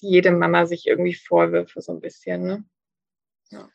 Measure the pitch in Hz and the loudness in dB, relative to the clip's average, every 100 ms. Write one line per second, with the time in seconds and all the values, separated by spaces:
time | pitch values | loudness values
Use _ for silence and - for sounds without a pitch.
0 | 196 180 180 175 170 175 170 170 - 175 | 2 4 4 2 2 2 0 -2 -2 0
1 | 180 175 - 175 170 170 175 - - 165 | 0 -4 -2 2 2 0 -4 -12 -14 -12
2 | - - 185 180 180 202 208 _ _ _ | -12 -14 -10 -6 -6 -8 -12 _ _ _
3 | _ _ _ _ _ - - | _ _ _ _ _ -20 -20